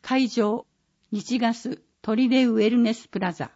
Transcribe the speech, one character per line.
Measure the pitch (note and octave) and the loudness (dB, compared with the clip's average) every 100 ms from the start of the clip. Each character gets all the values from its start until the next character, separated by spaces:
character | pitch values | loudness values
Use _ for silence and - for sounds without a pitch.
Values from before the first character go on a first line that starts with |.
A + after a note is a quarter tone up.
会 | - C4 B3+ | -2 0 0
場、 | A#3+ G#3 A3 - _ _ _ _ | 0 -2 -2 -8 _ _ _ _
日 | G#3 - A#3+ | -10 -4 -2
ガ | A#3 | 0
ス | A#3 - - _ _ | -2 -8 -12 _ _
取 | - A3 B3+ | -4 0 2
手 | C4 B3+ | 4 2
ウ | A3 | 4
ェ | G#3+ | 2
ル | A#3+ | 4
ネ | A#3 | 2
ス | A#3 - | 0 -6
プ | G3+ | -6
ラ | F#3 | -6
ザ。 | E3 B2+ | -6 -10